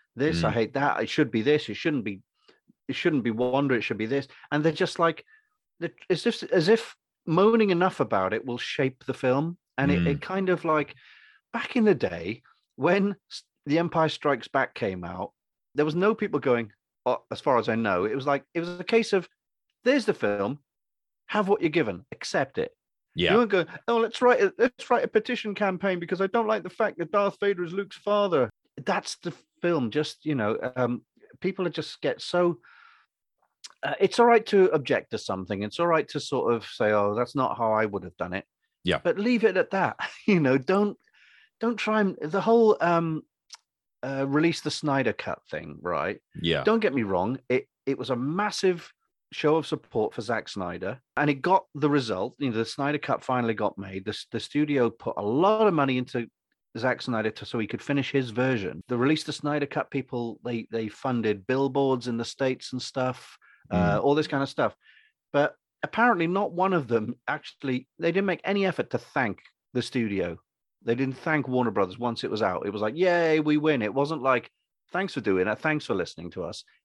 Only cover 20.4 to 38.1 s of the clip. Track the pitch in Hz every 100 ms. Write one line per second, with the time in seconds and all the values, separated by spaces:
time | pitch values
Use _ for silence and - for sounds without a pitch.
20.4 | 98 147 _ _ _ _ _ _ - 208
21.4 | 196 214 156 165 113 90 - - - 165
22.4 | 135 - - _ _ _ _ - 87 214
23.4 | 226 190 156 - - 233 226 - 247 247
24.4 | 196 - 247 - - 240 - 214 214 247
25.4 | 214 190 202 180 196 180 175 180 196 233
26.4 | 214 214 175 - 208 170 165 202 202 -
27.4 | 202 185 170 190 202 - 208 208 202 156
28.4 | 117 - _ - 143 190 - - 175 -
29.4 | _ _ 175 165 117 147 151 - 151 139
30.4 | 107 110 127 127 120 120 _ _ - -
31.4 | 185 185 175 160 147 - 143 - - 175
32.4 | 175 175 - - - _ _ _ _ _
33.4 | _ _ - - - - 190 - 240 233
34.4 | 226 202 185 156 131 113 - 110 - 95
35.4 | 92 98 104 - 170 160 - 147 - 139
36.4 | - 113 - - 107 104 101 107 120 143
37.4 | 127 - 113 107 107 95 90